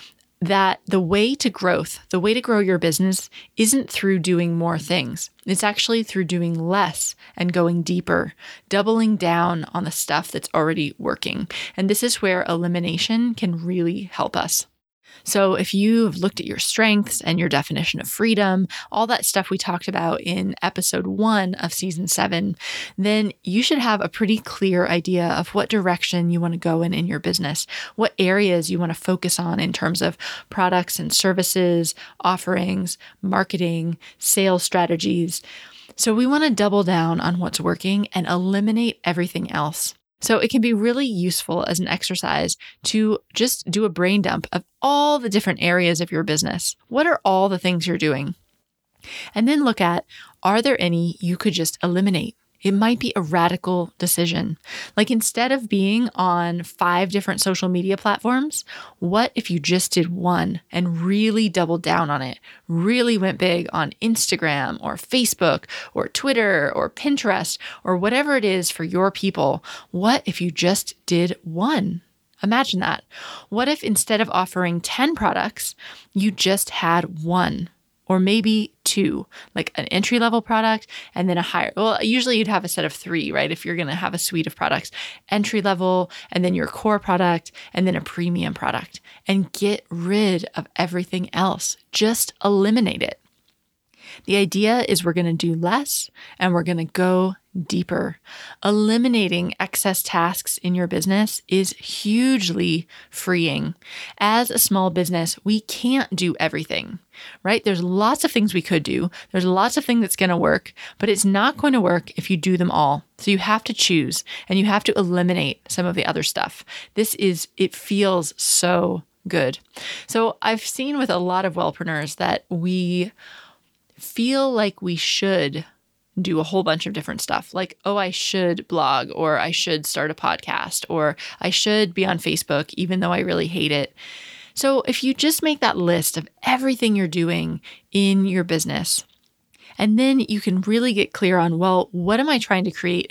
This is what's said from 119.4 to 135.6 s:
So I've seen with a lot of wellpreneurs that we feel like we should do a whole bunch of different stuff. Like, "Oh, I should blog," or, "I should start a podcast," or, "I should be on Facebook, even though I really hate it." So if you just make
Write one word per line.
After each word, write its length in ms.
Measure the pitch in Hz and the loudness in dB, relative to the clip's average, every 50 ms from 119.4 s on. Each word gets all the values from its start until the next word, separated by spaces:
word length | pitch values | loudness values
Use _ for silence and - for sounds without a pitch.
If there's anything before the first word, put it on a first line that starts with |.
| 139 131 131 - _ _ - - - - - - - | 0 0 -2 -6 _ _ -18 -14 -12 -12 -12 -12 -10
So 320 | - - 226 226 226 - - | -4 0 0 0 0 0 -2
I've 200 | - - 226 220 | -2 0 0 -2
seen 360 | - - - - 262 277 294 285 | -4 -6 -6 -6 -4 -4 -2 -2
with 120 | 254 - | 0 0
a 80 | - 180 | 0 0
lot 260 | 180 180 180 185 190 | 0 0 0 0 0
of 120 | 190 156 | -2 -2
wellpreneurs 600 | 175 170 - - - 175 160 160 151 147 147 - | -2 -2 -2 -2 -4 -6 -4 -4 -4 -4 -6 -6
that 300 | - - - - - - - | -4 -2 -2 -2 -2 -4 -6
we 640 | 185 170 165 185 185 185 180 175 180 180 175 208 - _ - - - - - - _ _ _ _ _ _ _ _ _ - | -6 -4 -2 -2 -2 0 0 0 0 -2 -2 -4 -6 _ -20 -20 -20 -20 -20 -20 _ _ _ _ _ _ _ _ _ -18
feel 540 | - - - - 226 247 262 277 277 269 | -18 -12 -4 -2 -2 0 0 0 0 0
like 280 | 254 226 214 202 190 - | 0 0 0 0 -2 -4
we 160 | 190 180 175 | -6 -4 -4
should 680 | 165 - - - - - 196 190 180 151 143 139 156 165 - _ _ _ _ _ _ _ _ - 190 | -2 -2 -2 -2 0 0 2 2 2 0 0 -2 -6 -10 -12 _ _ _ _ _ _ _ _ -6 -4
do 180 | 185 190 175 160 | -2 0 0 0
a 40 | 156 | 0
whole 180 | 156 - 190 | 0 0 0
bunch 240 | 185 170 156 165 - | 2 2 0 -2 -2
of 80 | 170 - | -6 -6
different 280 | - - - - - | -8 -8 -8 -8 -8
stuff. 300 | - - - - - - | -6 -4 -4 -4 -4 -4
Like, 280 | - 180 185 180 - _ - | -8 -8 -8 -8 -8 _ -4
"Oh, 140 | 196 202 202 | -4 -2 -2
I 140 | 196 180 | -2 -4
should 560 | 180 - - - - 190 185 175 170 - - - | -4 -4 -4 -2 0 0 2 2 0 -2 -4 -4
blog," 420 | - 165 147 131 139 131 127 - - | -2 0 2 2 2 0 -2 -4 -4
or, 260 | - 165 156 151 123 | -2 0 0 2 2
"I 100 | 80 165 | 0 0
should 380 | 170 - - - 165 156 151 - | -2 -2 -2 -2 -2 -4 -4 -4
start 240 | - - 143 151 | -4 -4 -4 -4
a 40 | 156 | -4
podcast," 720 | - - - 156 156 - - 156 - - 175 - - - - | -4 -2 -2 -2 -2 -4 -4 -4 -4 -4 -4 -6 -6 -6 -4
or, 300 | 170 160 151 151 143 - - - - - | -2 0 0 0 0 -2 -8 -14 -12 -6
"I 80 | - 175 | -4 -2
should 460 | 180 - - 214 208 214 214 175 170 | 0 0 0 2 2 2 2 0 0
be 100 | - 185 | -2 0
on 140 | 190 185 175 | 0 0 -2
Facebook, 540 | - 170 160 170 - - 151 143 156 - - - | -2 -4 -4 -4 -2 -2 -2 -2 -2 -4 -6 -6
even 220 | 180 170 185 185 | -4 -2 -2 -2
though 120 | 190 170 | 0 0
I 80 | 175 180 | 0 0
really 280 | 185 185 170 175 165 160 | -2 -2 -2 -2 -2 -2
hate 240 | 170 185 - 151 | -2 -2 -2 0
it." 240 | 147 143 139 - _ - - - - - - - - - - - - | 0 -2 -2 -4 _ -16 -20 -20 -18 -18 -20 -20 -20 -20 -20 -16 -8
So 280 | - - 269 269 262 - - | -2 0 2 2 2 2 0
if 160 | 254 - - | -2 0 0
you 120 | 262 262 | -2 0
just 280 | - - 302 320 - - | 2 2 0 0 2 0
make 180 | 311 302 285 | 0 0 2